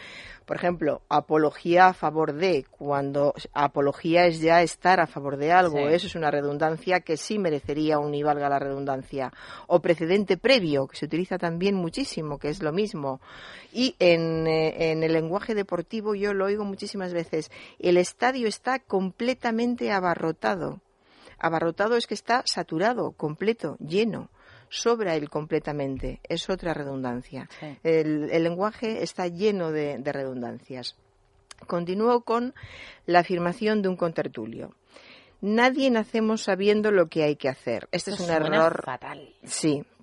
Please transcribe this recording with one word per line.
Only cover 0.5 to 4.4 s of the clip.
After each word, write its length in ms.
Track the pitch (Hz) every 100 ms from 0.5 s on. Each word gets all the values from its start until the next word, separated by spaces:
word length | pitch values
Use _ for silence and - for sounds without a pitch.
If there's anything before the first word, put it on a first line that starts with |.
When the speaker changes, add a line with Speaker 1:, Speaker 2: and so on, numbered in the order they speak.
| -
Speaker 1:
ejemplo, 460 | 180 165 147 127 -
apología 760 | 151 147 156 147 - 170 175 185
a 80 |
favor 400 | 180 156 156 151
de, 320 | 147 185 147 -
cuando 640 | - 143 139 139 143 143 - -
apología 720 | 147 143 151 143 - 165 170 175
es 160 | 160